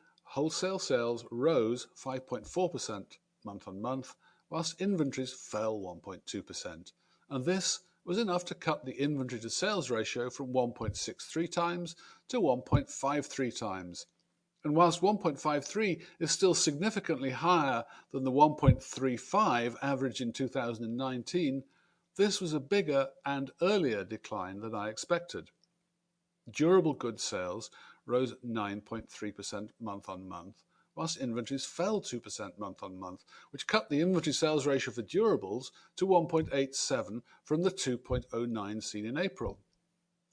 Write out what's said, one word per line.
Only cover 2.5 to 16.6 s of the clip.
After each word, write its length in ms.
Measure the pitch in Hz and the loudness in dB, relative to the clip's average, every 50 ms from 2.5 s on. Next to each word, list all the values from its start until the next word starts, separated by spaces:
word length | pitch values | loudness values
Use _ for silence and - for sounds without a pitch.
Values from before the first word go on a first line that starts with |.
| - 175 185 170 | -2 0 0 0
percent 480 | 135 123 - - 107 98 95 - - - _ _ _ _ - | 0 -4 -6 -6 -8 -8 -10 -14 -18 -20 _ _ _ _ -12
month 220 | 107 101 92 - 98 | -12 -12 -12 -12 -12
on 120 | 95 98 | -10 -6
month, 360 | 107 123 131 135 127 - - _ _ _ _ _ _ - | -4 -4 -4 -4 -6 -10 -16 _ _ _ _ _ _ -8
whilst 320 | 151 160 165 165 - - | -6 -4 -4 -4 -4 -2
inventories 500 | 185 202 202 165 147 135 127 135 131 120 | 0 0 2 2 0 0 -2 -4 -6 -6
fell 480 | - - - - - 107 110 110 110 104 | -8 -12 -12 -6 -4 -2 -2 -2 -2 -2
one 200 | 95 90 87 87 | -6 -8 -10 -12
point 260 | - 98 95 87 - | -12 -12 -12 -12 -10
two 160 | - - 101 | -8 -8 -8
percent, 520 | 90 - 90 - - 92 85 82 - - - _ _ _ _ _ _ - | -8 -8 -10 -10 -10 -10 -12 -14 -16 -20 -20 _ _ _ _ _ _ -8
and 160 | 143 131 127 | -8 -4 -2
this 360 | 160 185 190 175 - - - - _ _ _ _ | 0 0 0 0 -2 -2 -4 -6 _ _ _ _
was 120 | - 175 214 | -4 -2 0
enough 260 | 233 196 180 180 175 | 0 0 0 -2 -2
to 100 | - 170 | -4 -10
cut 280 | 165 - 160 151 - - | -4 -2 -2 -2 0 -2
the 160 | 131 110 123 | -6 -4 -2
inventory 400 | 139 147 151 139 131 123 123 110 | 0 0 0 0 -2 -4 -4 -6
to 100 | 113 113 | -6 -6
sales 400 | - - 180 208 214 190 139 117 | -4 -2 0 0 0 0 0 0
ratio 400 | 120 110 110 - - 123 120 127 | 0 0 0 0 -2 -4 -4 -4
from 200 | - - 139 127 | -4 -6 -6 -2
one 200 | 127 127 123 120 | 0 0 0 0
point 260 | 117 - 117 104 - - | -2 -4 -4 -4 -4 -4
six 280 | - 117 - - - | -6 -8 -8 -10 -12
three 220 | - - 160 170 170 | -6 -4 -2 -2 -2
times 480 | - 175 170 170 175 175 175 160 - - - - - - _ - | 0 0 0 0 0 -2 -6 -8 -10 -14 -20 -20 -20 -20 _ -6
to 100 | - 240 | -2 2
one 220 | 190 143 123 123 | 2 4 2 2
point 280 | 117 - 123 135 135 - | 2 2 2 2 2 0
five 380 | - - - 139 147 147 139 - | -6 -4 -2 0 0 0 -2 -2
three 240 | - - 131 120 | -2 -2 -2 -2
times. 560 | 110 - - - 95 95 90 87 90 - - - _ _ _ _ _ _ _ _ _ _ - | -2 -4 -4 -4 -4 -4 -6 -8 -10 -12 -14 -16 _ _ _ _ _ _ _ _ _ _ -2
And 120 | 151 147 | 2 6
whilst 280 | 160 175 165 160 - 175 | 8 8 6 6 4 4
one 140 | 202 214 202 | 4 4 4
point 200 | - 170 143 - | 2 0 0 0
five 240 | - 156 147 185 - | 0 2 2 2 0
three 380 | - - 208 220 196 160 - - - - - | -2 -2 0 2 2 0 -2 -4 -12 -8 -4
is 120 | 165 156 | -2 0
still 240 | - - 196 185 160 | 2 4 6 6 6
significantly 760 | - | 6